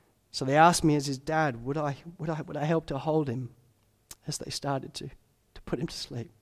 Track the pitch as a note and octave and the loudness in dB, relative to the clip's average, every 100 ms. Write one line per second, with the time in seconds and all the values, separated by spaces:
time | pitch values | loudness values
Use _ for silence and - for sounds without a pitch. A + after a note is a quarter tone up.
0 | _ _ _ - C3 D3 E3 E3+ D#3+ D3 | _ _ _ -6 2 8 8 8 4 4
1 | C#3 C3 C3+ D#3 D3+ A#2 A#2+ D3+ D3 C#3 | 0 -4 -2 0 0 -2 -4 -2 -4 -4
2 | E3+ E3+ D#3+ D#3 D#3+ D3 D3 E3 - C#3 | -10 -8 -6 -4 -6 -4 0 0 0 -4
3 | D#3 D#3 C#3 B2 B2 - _ _ _ _ | 0 2 2 -2 -6 -12 _ _ _ _
4 | _ - - - - - C#3+ C#3 - - | _ -12 -8 -8 -8 -6 -4 -4 -6 -10
5 | C#3+ - _ _ _ - - C3+ E3+ - | -12 -14 _ _ _ -20 -6 -4 -4 -8
6 | - C3 - - | -10 -10 -10 -16